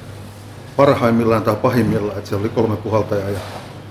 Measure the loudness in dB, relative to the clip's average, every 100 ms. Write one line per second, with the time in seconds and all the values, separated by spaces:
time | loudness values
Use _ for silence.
0 | -14 -14 -14 -16 -16 -16 -6 2 4 4
1 | 4 4 4 4 2 2 2 4 2 2
2 | -2 -4 -4 -2 0 0 0 0 0 0
3 | 2 -2 -2 -4 -8 -12 -14 -16 -16